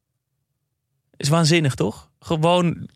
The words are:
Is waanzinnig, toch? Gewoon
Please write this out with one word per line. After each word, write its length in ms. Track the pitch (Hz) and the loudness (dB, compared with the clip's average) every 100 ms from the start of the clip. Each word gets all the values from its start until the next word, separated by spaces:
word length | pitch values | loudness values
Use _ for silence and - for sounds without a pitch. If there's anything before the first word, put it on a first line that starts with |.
| _ _ _ _ _ _ _ _ _ _ _ - | _ _ _ _ _ _ _ _ _ _ _ -8
Is 120 | 139 | -2
waanzinnig, 460 | 165 156 170 147 - | 2 2 2 0 -2
toch? 340 | 190 - - _ | -4 -6 -16 _
Gewoon 720 | - 165 165 180 175 87 - | -6 -2 2 2 0 -4 -10